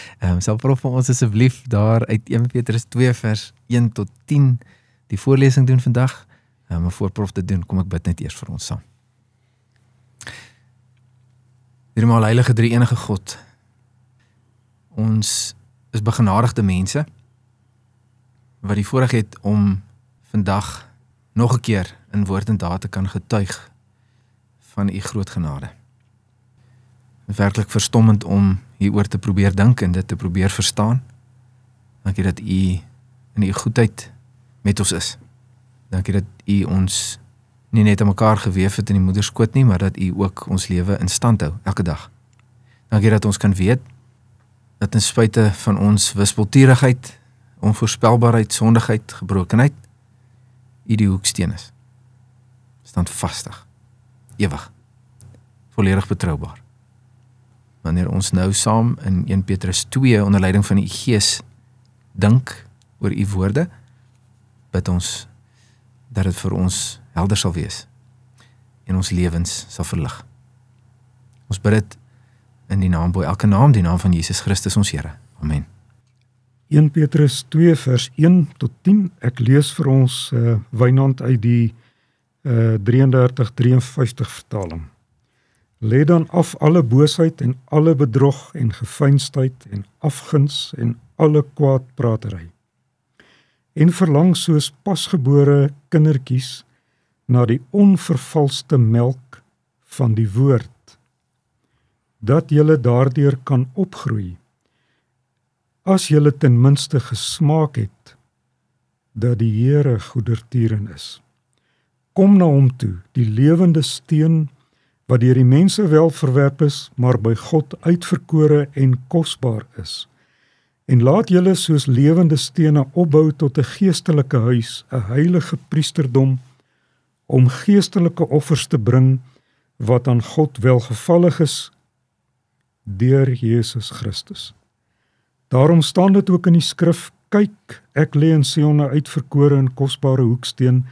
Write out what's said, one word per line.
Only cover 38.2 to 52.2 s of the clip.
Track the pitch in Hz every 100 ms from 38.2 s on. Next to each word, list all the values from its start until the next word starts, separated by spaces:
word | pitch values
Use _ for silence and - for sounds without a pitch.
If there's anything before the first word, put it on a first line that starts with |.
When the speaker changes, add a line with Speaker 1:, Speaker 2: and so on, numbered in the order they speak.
| 110 104
Speaker 1:
gewewe | 104 92 95 -
het | 104
in | 101
die |
moederskoot | 92 98 101 - 110
nie, | 131 127
maar | 90
dat | 98 -
u | 92 90
ook | 98 - -
ons | 95 -
lewe | 90 90 98
in | 90
stand | - 120 110
hou | 76 92
elke | - 101
dag. | 87 76 - _ _ _ _ _ _ _ -
Dankie | 104 107
dat | 107 107
ons | 98
kan | 104
weet | 95 92 127 - - _ _ _ _ _ _ _ -
dat | 98
ten | 110
spyte | - - 113 117 107
van | 95 - 98
ons | 101 104 -
wispelturigheid, | 104 101 - 104 135 131 127 131 123 - - _ _ _ _
onvoorspelbaarheid, | 104 104 113 - 113 117 120 113 104
sondigheid, | - 110 117 - 107 -
gebrokenheid, | - 92 95 90 110 143 - - _ _ _ _ _ _ _ _ _ -
u | 110
die | 101
hoeksteen | 95 - - 87
is. | - - _ _ _ _ _